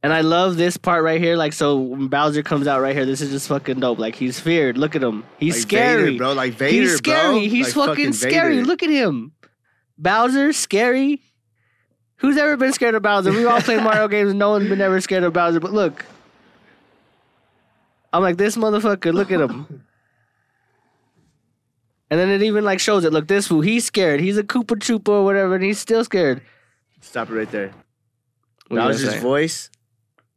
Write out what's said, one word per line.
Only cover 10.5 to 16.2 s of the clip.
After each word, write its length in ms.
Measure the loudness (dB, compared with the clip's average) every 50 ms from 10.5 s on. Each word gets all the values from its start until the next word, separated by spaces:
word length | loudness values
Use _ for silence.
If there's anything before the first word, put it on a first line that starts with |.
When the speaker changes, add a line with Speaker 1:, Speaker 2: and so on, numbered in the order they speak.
| 0
Speaker 1:
scary. 680 | -2 -4 -2 0 2 2 2 2 2 0 0 -2 -4 _ _ _ _ _ _ _ _ _ _ _ _ _ _ _ _ _ _ _ _
Who's 200 | 0 0 2 2
ever 180 | 2 2 2
been 160 | 0 0 0 0
scared 220 | 0 0 0 0
of 60 | 2
Bowser? 300 | 2 2 2 2 2 2
We've 160 | 2 2 2 4
all 120 | 2 2
played 220 | 2 2 0 2 2
Speaker 2:
<laughs> 0 |
Speaker 1:
Mario 240 | 2 2 2 2 0
games. 260 | 0 0 2 2 2
No 180 | 2 2 2
one's 180 | 2 2 0 0
been 100 | 0 0
ever 200 | 2 2 2 0
scared 220 | 0 0 0 0 0
of 100 | 2 2
Bowser. 260 | 2 0 2 0 0
But 140 | -2 -2 -2
look. 320 | 0 0 0 -2 -6 -20 -20 -20 -20